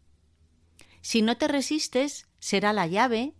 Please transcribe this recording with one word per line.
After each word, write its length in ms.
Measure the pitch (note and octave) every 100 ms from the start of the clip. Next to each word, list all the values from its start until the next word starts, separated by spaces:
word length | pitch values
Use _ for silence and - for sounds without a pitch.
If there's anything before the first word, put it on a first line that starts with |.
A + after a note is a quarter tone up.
| _ _ _ _ _ _ _ - - -
Si 220 | - A#3
no 160 | G#3+ A#3+
te 100 | D4+
resistes, 800 | C#4+ B3+ D4+ - B3 C#4+ - - _
será 360 | - G3 G#3
la 120 | G#3+ E3
llave 480 | F#3+ B3+ A3+ C4+ -